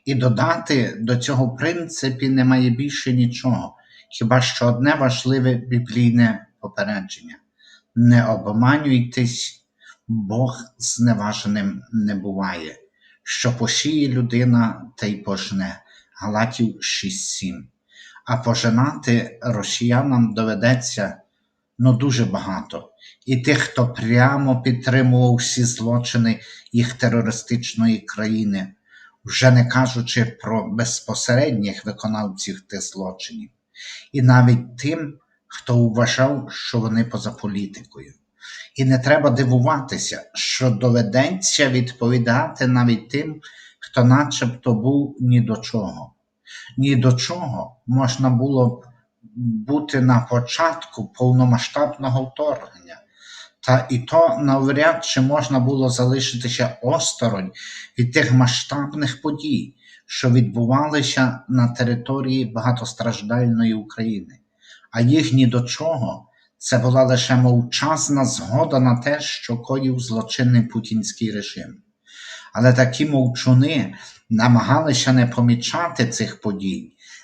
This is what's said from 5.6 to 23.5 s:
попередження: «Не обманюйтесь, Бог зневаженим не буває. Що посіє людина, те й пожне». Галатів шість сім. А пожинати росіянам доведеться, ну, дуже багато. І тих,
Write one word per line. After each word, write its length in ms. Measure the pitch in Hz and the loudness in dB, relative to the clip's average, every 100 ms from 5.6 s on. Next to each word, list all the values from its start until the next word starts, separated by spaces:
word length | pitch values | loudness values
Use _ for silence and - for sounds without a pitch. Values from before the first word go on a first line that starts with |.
| 123 120 120 110 120 117 117 101 - _ | -2 -2 -2 2 4 6 4 2 -10 _
попередження: 760 | 101 - 101 202 190 - - - _ _ _ _ _ 117 | -14 -8 -6 -6 -8 -14 -20 -20 _ _ _ _ _ 4
«Не 300 | 120 120 117 | 6 6 4
обманюйтесь, 1300 | 107 101 107 123 147 147 127 120 127 120 - - - _ _ - - - | 0 -2 2 4 4 2 2 0 -2 -2 -2 -10 -14 _ _ -20 -16 -6
Бог 560 | 113 98 110 131 123 - - | -4 -2 -2 -2 -4 -14 -10
зневаженим 1040 | - - 120 104 104 107 104 104 98 - - | -8 0 2 2 -2 -4 -4 -2 -4 -6 -6
не 240 | 113 104 98 | -2 -2 -2
буває. 600 | 98 95 92 85 78 - _ _ _ _ | -6 -6 -6 -6 -12 -16 _ _ _ _
Що 340 | - - 123 120 | -10 -4 -2 -2
посіє 500 | 113 - 147 156 143 | -2 -2 -2 0 0
людина, 840 | 123 120 117 127 120 113 - - - | 0 0 2 4 4 2 -2 -14 -8
те 120 | 104 | -6
й 60 | 98 | -6
пожне». 680 | - 95 - 98 95 95 _ _ _ - | -6 -8 -6 -6 -6 -10 _ _ _ -12
Галатів 580 | 107 107 120 - 113 98 | -6 -2 -2 -2 -4 -4
шість 460 | - - 98 92 - | -6 -6 -6 -8 -8
сім. 380 | - 92 76 64 _ _ - - - - | -8 -8 -10 -16 _ _ -20 -20 -16 -6
А 120 | 120 | -2
пожинати 1000 | 117 117 117 113 139 - - 117 - - | 0 0 2 2 2 -2 0 0 0 -6
росіянам 920 | 123 107 98 - 120 120 143 123 113 | -4 -4 -4 -2 0 2 2 2 2
доведеться, 880 | 104 110 101 117 127 - - 95 - _ _ _ _ _ - | 0 -2 0 2 0 -2 -6 -6 -8 _ _ _ _ _ 0
ну, 140 | 127 | 2
дуже 320 | 120 143 120 101 | 4 2 0 0
багато. 640 | 95 95 92 - - - _ - _ - | -2 -6 -8 -10 -14 -16 _ -20 _ -4
І 120 | 131 | -2
тих, 200 | 123 | 0